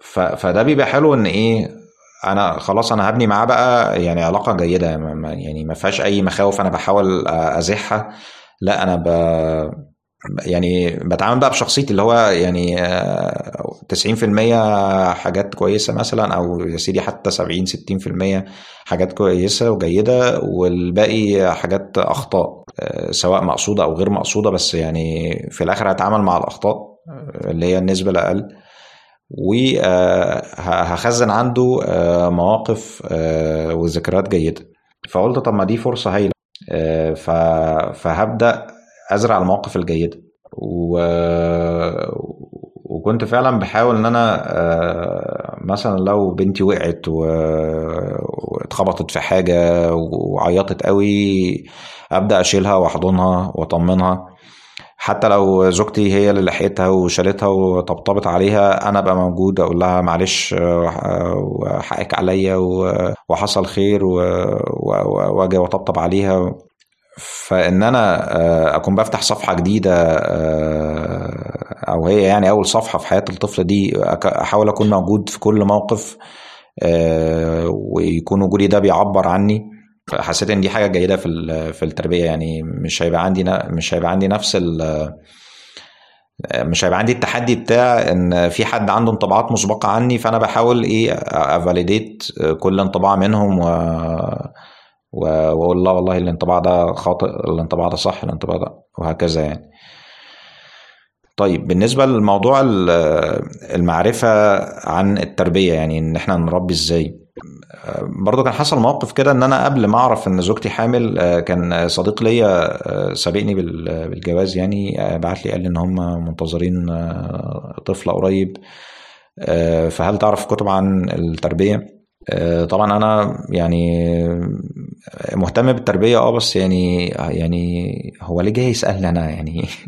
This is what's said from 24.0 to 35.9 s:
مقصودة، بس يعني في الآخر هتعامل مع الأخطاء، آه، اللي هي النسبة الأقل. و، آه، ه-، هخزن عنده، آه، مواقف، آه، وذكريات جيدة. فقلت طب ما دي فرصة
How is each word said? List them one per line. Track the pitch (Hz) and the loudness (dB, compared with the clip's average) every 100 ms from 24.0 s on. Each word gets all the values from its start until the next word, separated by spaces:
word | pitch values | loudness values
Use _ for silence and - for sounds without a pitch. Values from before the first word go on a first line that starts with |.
| 98 | 0
مقصودة، | 101 - 104 104 | 0 -2 0 0
بس | 90 - | 0 -2
يعني | 85 80 82 82 80 80 - - | -2 -2 -2 -4 -4 -4 -6 -8
في | - | -4
الآخر | 87 95 98 | -2 0 0
هتعامل | 90 95 107 | 0 0 2
مع | 95 85 | 2 0
الأخطاء، | - - 104 - | -2 -2 -2 -2
آه، | - - - - 143 - - | -8 -20 -20 -18 -14 -10 -6
اللي | 82 87 | -2 0
هي | 92 | 2
النسبة | 92 92 95 | 2 0 0
الأقل. | 87 95 98 - - - - - - _ _ - - | 0 0 -2 -6 -16 -20 -20 -20 -20 _ _ -16 -6
و، | 92 117 131 92 | 0 2 2 2
آه، | 92 90 90 90 - - - - | 2 4 4 2 0 -2 -6 -8
ه-، | 90 87 | -2 0
هخزن | 85 87 117 120 117 | 0 -2 0 2 2
عنده، | 104 123 123 127 127 | 2 0 2 2 2
آه، | - 87 85 87 87 | 0 0 2 2 2
مواقف، | 87 90 110 - 110 - - - | 2 2 0 0 -6 -6 -14 -6
آه، | 80 80 80 80 80 80 | -4 -2 -2 -2 -2 -2
وذكريات | 82 85 82 - 92 82 | -2 -2 -2 -2 -2 0
جيدة. | 90 80 80 - _ _ _ - | 0 0 -4 -14 _ _ _ -6
فقلت | 90 107 127 | 0 0 0
طب | 123 | 0
ما | 104 | 0
دي | 95 113 | 0 0
فرصة | 123 | -2